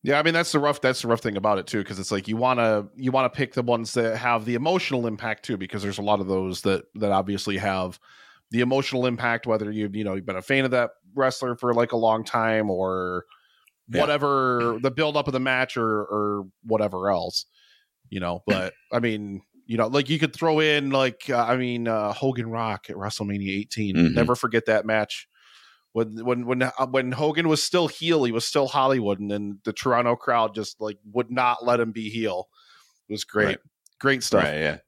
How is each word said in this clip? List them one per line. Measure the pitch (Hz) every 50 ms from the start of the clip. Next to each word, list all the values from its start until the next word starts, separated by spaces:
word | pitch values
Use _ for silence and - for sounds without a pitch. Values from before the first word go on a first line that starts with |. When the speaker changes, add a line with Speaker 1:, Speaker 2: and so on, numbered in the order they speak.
| -
Speaker 1:
Yeah, | 143 143 147
I | 156
mean, | 165 165
that's | 165 170 - -
the | 151
rough, | 143 147 143 -
that's | - 131 127 - -
the | 117
rough | 117 113 -
thing | 120 104
about | 98 95 107 104 95
it | 87
too, | - - 107 95
'cause | - 104 92
it's | 95 - 110
like | 98 95 -
you | 110
wanna, | 113 123 127 127 120 117 113 110 104 104 101 _
you | 123 131 127
wanna | 127 135 131 123
pick | - - 139 123 -
the | 135 123
ones | 120 120 117 117 110 -
that | 123 117 113 110
have | 117 117 123 120 113 107
the | 113 120
emotional | 117 131 156 180 190 180 - 139 127 117 117
impact | 107 104 - 113 107 - -
too, | - 127
because | 98 95 92 - 104 98
there's | 101 95 -
a | 101
lot | 104 104 101
of | 98 92
those | 98 95 95 95 92 85 -
that, | 101 95 90 - _ _
that | 101 107 101
obviously | 98 95 95 98 101 95 - - 101
have | 95 101 101 95 95 92 92 90 - _ - - - - - - _ _ _
the | 117 117
emotional | 123 123 131 135 135 - 135 127 123
impact, | 127 120 117 127 120 117 117 -
whether | 120 110 107 107 104
you've, | 107 107 107 101 98
you | 107 107
know, | 101 95
you've | 98 85
been | 104 95
a | 92
fan | 92 - 139 135 135
of | 131
that | 123 123 120 113 - _ _ 92 98
wrestler | 139 135 131 131 - - 127 120
for, | 117 - 123 120
like, | 117 120 117 -
a | 117
long | 113 113 110 110 110
time | - - 120 113 113 110 110 107 104
or | 95 90 95 92 92 92 92 90 90 90 - _ - _ _ _ _ _ _ _ _ _ _ -
Speaker 2:
Yeah. | 117 135
Speaker 1:
whatever, | 147 147 147 143 139 143 139 135 131 127 123 120 117 120 113 110
the | 123 135
build | 120 131 160 151 147 151
up | 143
of | 147 131
the | 131
match | 127 135 131 127 131 127 -
or, | 127 117 110 107 107 104
or | - 104 107 104 104 104 101 95 95 _ _ _
whatever | 113 110 107 107 101 95 90 92 101
else, | 98 87 85 90 - - - _ _ _ _ _ _ _ _ _ _ _ _ _
you | - 98
know. | 90 87 87 87 _
But | - 101 95 92 92 - _ _
Speaker 2:
<laughs> | _ -
Speaker 1:
I | 120
mean, | 117 117 110 104 104 101 98 95 - _ _ - _
you | - 117
know, | 117 113 110
like, | 127 143 143 123
you | 160 151
could | 156 - -
throw | - 165 165 156 151
in, | 156 156 147 147 143 135
like, | 135 135 131 127 120 _ - -
uh, | 135 120 117
I | 117 123
mean, | 127 127 123 120 120 117 117
uh, | 113 110 104 104 104
Hogan | - - 131 127 120 117 113
Rock | 113 113 113 113 104 92 - -
at | -
WrestleMania | - 98 104 - - 107 101 101 101 98 98 95 98
eighteen. | 104 - - 113 107 101 92
Speaker 2:
Mm-hmm. | 80 85 82 80
Speaker 1:
Never | 117 117 113 123
forget | 120 - 120 110 117 -
that | - 110 107 101
match. | 107 110 110 104 - - - - _ _ _ _ _ - - - - _ _ _ _ _
When, | 113 113 110 107 113 117
when, | 123 123 123 123
when, | 117 127 127 127
uh, | 127 - - 131 127
when | 127 135 127 127 127
Hogan | 131 151 151 151 160 170 160
was | 156 147 -
still | - - 180 170 147
heel, | - - 160 165 170 156 135
he | 120 113
was | 117 117
still | - - 147 139 131
Hollywood, | - 147 131 131 135 127 110 101 101 92
and | 104 101
then | 104 101 104 101 101 98 _
the | 110 107
Toronto | - - 135 123 120 123 120 120
crowd | 120 - - 123 117 113 110 101
just, | 110 104 - - _
like, | 107 107 104 98 _ 104 104
would | 120 120 110
not | 120 127 127 123 120 117 120
let | 120 120 120
him | 117 113 104
be | 113 110 107
heel. | 107 117 110 107 92 90 92 _ _ _ _ _ - - _ _ _ _ _ _
It | 104
was | 101 -
great. | _ - 107 104
Speaker 2:
Right. | 98 - - _ - _ _ _ _ _ _
Speaker 1:
Great | - 139 139 127 117
stuff. | - - 101 80
Speaker 2:
Right, | 73 73 76
yeah. | 78 76 76 76 _